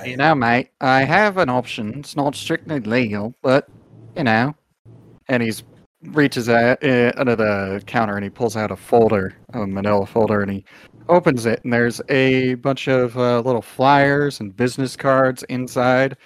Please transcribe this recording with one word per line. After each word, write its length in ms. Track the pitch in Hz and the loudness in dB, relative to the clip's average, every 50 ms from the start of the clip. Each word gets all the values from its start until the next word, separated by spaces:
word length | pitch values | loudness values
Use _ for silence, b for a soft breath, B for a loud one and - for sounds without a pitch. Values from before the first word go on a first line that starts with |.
You 140 | - 127 123 | -10 -10 -4
know, 180 | 127 139 156 160 | 0 2 2 2
mate, 360 | 139 120 117 117 123 139 _ _ _ | 4 2 2 2 2 0 _ _ _
I 240 | - 131 131 135 135 | 0 2 4 4 4
have 320 | 131 160 190 214 214 190 | 4 2 2 2 2 2
an 120 | 190 175 131 | 0 0 0
option. 500 | 123 123 120 - - - 113 104 120 143 | 0 -2 -2 -4 -8 -8 -8 -8 -8 -10
It's 180 | 143 - - | -14 -10 -6
not 180 | 147 139 143 143 | -2 -2 -2 -2
strictly 440 | - - - 160 - - - 156 143 | -4 -6 -6 -6 -6 -4 -6 -6 -6
legal, 540 | 110 104 113 127 127 107 101 104 104 113 123 _ | -4 0 0 0 0 0 -4 -6 -6 -8 -10 _
but, 280 | - 139 127 143 - _ - - _ _ - - - - - | 0 2 2 2 0 _ -20 -20 _ _ -20 -20 -20 -16 -10
you 80 | - 139 | -4 0
know. 300 | 120 110 110 120 147 156 _ _ _ _ _ _ - - - - - - - _ - | 2 2 2 2 0 -4 _ _ _ _ _ _ -20 -20 -20 -20 -20 -20 -20 _ -2
And 140 | 131 123 | -2 0
he's 220 | 117 113 110 - - _ _ _ _ _ _ _ | 0 -2 -4 -6 -12 _ _ _ _ _ _ _
reaches 460 | - - - 151 147 135 - 131 117 117 | -20 -6 0 0 0 2 0 -2 0 2
out, 340 | 120 117 117 120 131 - - | 2 4 4 4 2 2 0
uh, 280 | 143 127 123 120 120 - | 0 2 2 2 2 0
under 200 | - 139 127 117 | 0 0 0 0
the 460 | 107 110 107 104 98 98 95 95 101 104 | 0 0 0 0 -2 -2 -4 -6 -8 -8
counter 300 | 104 - 120 113 107 101 | -4 -2 -2 -2 -2 -4
and 80 | 101 101 | -6 -6
he 60 | 98 | -8
pulls 260 | - - 127 113 101 | -6 -4 -4 -4 -2
out 140 | 113 107 101 | -4 -4 -4
a 60 | 95 | -6
folder, 580 | - - - - 117 113 110 110 101 92 95 - - - _ - | -8 -6 0 4 4 4 4 2 0 -2 -4 -8 -14 -20 _ -10
a 120 | 123 104 | -8 -6
manila 400 | 98 95 98 98 104 104 101 98 | -6 -6 -4 -2 0 0 0 0
folder, 360 | 95 - 117 107 104 110 104 | -2 0 0 0 2 0 -2
and 80 | 101 98 | -2 -4
he 120 | 101 98 - B B B B B B - - - | -6 -10 -12 B B B B B B -20 -2 2
opens 380 | 170 180 170 170 143 120 110 | 2 2 4 2 0 0 0
it, 140 | 117 113 - _ | -2 -2 -2 _
and 80 | 127 | -2
there's 280 | 120 117 120 120 113 - - - | 0 0 0 0 -2 -6 -6 -2
a 440 | 139 135 131 131 131 131 131 127 127 | 0 2 2 2 2 2 0 -2 -4
bunch 320 | 123 120 139 135 131 - - | -2 -4 -4 -4 -4 -2 0
of, 280 | 135 127 123 123 113 123 | 0 0 0 -2 -2 -2
uh, 220 | 123 123 120 120 | 0 0 0 0
little 220 | 117 131 127 113 | 0 0 -2 -2
flyers 800 | 104 - - - 127 135 143 143 139 139 143 143 147 143 139 - | -4 -8 -4 0 4 4 6 6 4 2 2 0 -2 -2 -4 -6
and 160 | 110 101 92 | -12 -12 -4
business 400 | 98 120 127 117 - 135 123 - | -2 -2 -2 -2 -4 -6 -6 -6
cards 460 | - - 139 135 131 135 131 127 127 - | -4 0 2 2 4 2 2 0 -4 -10
inside. 720 | - 131 123 127 123 117 131 123 123 127 127 135 135 127 _ _ | -8 -8 -8 -8 -6 -4 0 2 2 2 2 2 0 -2 _ _